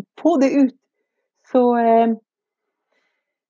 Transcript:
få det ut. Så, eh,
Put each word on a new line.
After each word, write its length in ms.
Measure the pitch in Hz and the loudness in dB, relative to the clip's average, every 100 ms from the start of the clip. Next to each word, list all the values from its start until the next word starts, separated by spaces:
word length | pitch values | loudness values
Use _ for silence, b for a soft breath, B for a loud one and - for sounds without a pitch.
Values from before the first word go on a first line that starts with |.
| - - | -20 -6
få 140 | 311 330 | -4 0
det 120 | 269 | 0
ut. 240 | 285 254 - _ _ _ _ _ _ _ | 0 -2 -4 _ _ _ _ _ _ _
Så, 120 | 254 240 240 | -2 0 0
eh, 320 | 233 226 233 220 _ _ _ _ _ _ _ _ _ _ _ _ | 2 2 0 -4 _ _ _ _ _ _ _ _ _ _ _ _